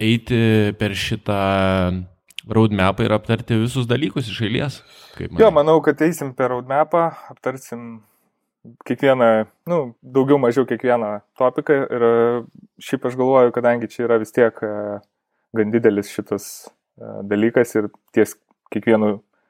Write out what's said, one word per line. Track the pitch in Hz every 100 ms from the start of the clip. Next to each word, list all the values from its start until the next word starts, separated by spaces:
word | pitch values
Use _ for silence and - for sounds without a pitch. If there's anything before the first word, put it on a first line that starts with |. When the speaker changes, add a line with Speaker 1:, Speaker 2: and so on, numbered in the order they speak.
Speaker 1:
eiti | 110 117 113 117 113 110 104 101
per | 104 95
šitą | - 110 - 101 98 98 95 95 90 92 90 _ _ - -
roadmapą | 110 110 101 92 98 113
ir | 107
aptarti | - 113 120 113
visus | 117 131 120
dalykus | 123 147 143 110
iš | 92 107
eilės, | 123 143 - _ - - -
kaip | -
Speaker 2:
Jo, | 87 220
Speaker 1:
manai? | 156
Speaker 2:
manau, | 151 160 151
kad | 139 160
eisim | 170 139 123
per | 123
roadmapą, | 123 127 139 156 170 165 - -
aptarsim | 135 131 135 - 117 117 113 107 _ _ _ _ _ 117 117 -
kiekvieną, | 123 139 131 117 110 107 _ -
nu, | 170 123 -
daugiau | 127 135 135 143
mažiau | 123 127 120
kiekvieną | 117 127 120 107 104 _ -
topiką | 127 151 151 139 131
ir, | 123 117
e, | 117 117 120 120 _ - _ -
šiaip | 131 127
aš | 127
galvoju, | 127 135 123
kadangi | 120 120 120 113
čia | - 117
yra | 117
vis | 110
tiek, | - 113 - 107
e, | 104 104 104 - _ _ _ _ 113
gan | 104
didelis | 117 113 101 -
šitas, | - - 98 - - - _ _ -
e, | 110 107 101
dalykas | 104 113 123 117 110
ir | 104 - _
ties | 113 104 - _ _ -
kiekvienu, | 107 113 110 107 101 _ _